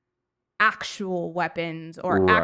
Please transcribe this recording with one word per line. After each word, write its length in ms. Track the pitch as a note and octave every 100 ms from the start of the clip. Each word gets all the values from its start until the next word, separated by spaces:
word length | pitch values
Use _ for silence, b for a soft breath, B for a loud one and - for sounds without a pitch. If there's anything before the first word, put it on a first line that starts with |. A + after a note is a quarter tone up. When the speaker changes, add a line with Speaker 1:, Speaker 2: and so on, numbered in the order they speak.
| _ _ _ _ _ -
Speaker 1:
actual 720 | G#3+ - - - F#3+ F3+ E3+
weapons 680 | E3+ D#3+ E3+ E3 D#3+ D#3+ E3
or 220 | F3+ F#3+
Speaker 2:
Right. 100 | F#3 G#3+